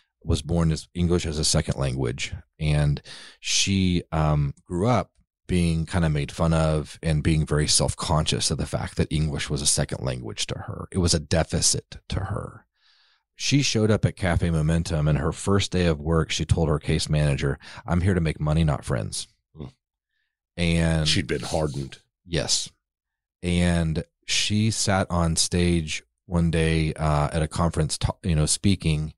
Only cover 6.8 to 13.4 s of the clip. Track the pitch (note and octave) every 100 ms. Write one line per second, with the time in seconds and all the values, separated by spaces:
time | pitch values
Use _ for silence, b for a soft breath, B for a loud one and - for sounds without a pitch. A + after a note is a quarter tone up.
6.8 | C#2+ - E2 D2+ D#2 D#2 D2 D2+ D2 -
7.8 | C2+ - - D#2 D2+ - - - D2+ -
8.8 | - - - D#2 D#2 C#2+ - D2 C#2+ -
9.8 | C#2+ - C2 B1+ A1+ - - - - -
10.8 | - F#2+ E2+ D#2+ D2 E2+ D2+ E2 - -
11.8 | - - - - G2 - - - _ b
12.8 | b b b b _ -